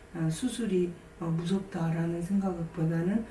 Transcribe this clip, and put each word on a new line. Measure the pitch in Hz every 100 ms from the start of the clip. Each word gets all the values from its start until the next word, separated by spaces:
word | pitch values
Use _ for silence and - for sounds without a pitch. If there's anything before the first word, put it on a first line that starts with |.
| - 165
어, | 160
수술이, | 160 254 - 214 185 175 - - -
어, | 165
무섭다라는 | 165 175 196 - 175 165 165 170 170
생각보다는 | 175 196 190 170 165 170 160 165 175 226 -